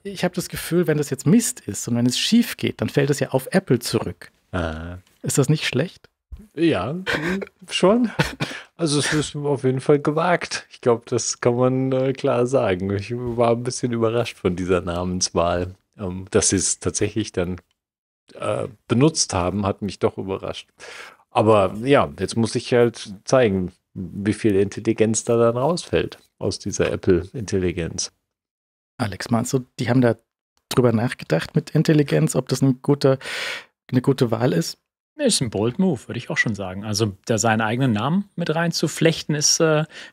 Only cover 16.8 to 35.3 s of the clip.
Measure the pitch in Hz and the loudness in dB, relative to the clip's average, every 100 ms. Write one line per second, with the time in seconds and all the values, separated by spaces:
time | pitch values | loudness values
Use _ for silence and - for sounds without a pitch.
16.8 | 117 - 104 110 104 - 87 87 _ _ | -4 -2 -4 -2 -4 -4 -4 -6 _ _
17.8 | _ _ _ _ _ - 107 117 107 - | _ _ _ _ _ -8 -6 -4 -6 -12
18.8 | - 117 151 160 - 95 87 98 98 - | -2 2 2 2 -2 -2 -2 -2 -2 -4
19.8 | 101 - 110 - 95 95 92 - - _ | -8 -2 -4 -2 -6 -6 -8 -12 -16 _
20.8 | - - - - _ 123 110 107 95 101 | -20 -18 -20 -20 _ 2 4 6 4 -2
21.8 | 123 139 80 71 95 113 113 120 - 120 | 2 4 2 -4 -4 0 0 -2 2 4
22.8 | 120 - - 98 - 131 117 95 87 - | 4 0 -14 -14 0 4 4 2 -2 -8
23.8 | _ - 90 90 101 101 110 98 101 - | _ -12 -10 -4 -2 0 2 2 0 -2
24.8 | 110 110 110 110 - 117 117 120 139 175 | -2 2 2 2 0 2 2 2 -2 -2
25.8 | - 82 - - _ _ - - 101 - | -2 -2 -2 -8 _ _ -6 -4 -6 -2
26.8 | - - - 87 85 135 98 98 90 85 | -2 0 2 2 2 -10 -4 -2 -2 -2
27.8 | 80 - - _ _ _ _ _ _ _ | -6 -6 -10 _ _ _ _ _ _ _
28.8 | _ - 107 92 - 117 120 135 123 - | _ -8 -6 -6 -2 -2 0 -2 -4 -6
29.8 | 117 127 120 107 _ _ _ _ _ - | 0 4 4 2 _ _ _ _ _ 2
30.8 | 120 110 123 - - 160 - 156 - 151 | 4 2 -2 -6 -4 -4 0 -4 0 0
31.8 | 160 151 143 156 156 165 - 131 135 131 | 4 2 4 2 2 0 -2 2 2 2
32.8 | - 143 139 135 - - - - - _ | 0 2 2 2 -4 -8 -8 -10 -14 _
33.8 | - 123 131 135 120 110 123 170 165 - | -2 0 2 2 2 2 2 0 -2 -10
34.8 | _ _ _ - 277 | _ _ _ -2 0